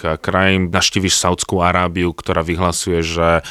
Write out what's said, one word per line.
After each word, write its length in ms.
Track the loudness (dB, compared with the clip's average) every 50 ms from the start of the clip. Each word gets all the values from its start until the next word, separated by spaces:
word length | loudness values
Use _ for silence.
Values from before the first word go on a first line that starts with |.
| -4
eh, 160 | -4 -4 -4
krajín, 480 | -4 -2 0 2 2 4 2 2 0
navštíviš 480 | 0 0 0 0 0 0 0 0 0 0
Saudskú 480 | 2 0 0 0 0 -2 -2 0 0 2
Arábiu, 480 | 2 2 2 0 0 0 0 -2 -2
ktorá 320 | -2 -4 -6 -2 -2 -2 0
vyhlasuje, 560 | -2 -2 0 0 0 -2 -2 -2 0 0 0
že 400 | 0 0 0 2 2 4 2 2 0 -4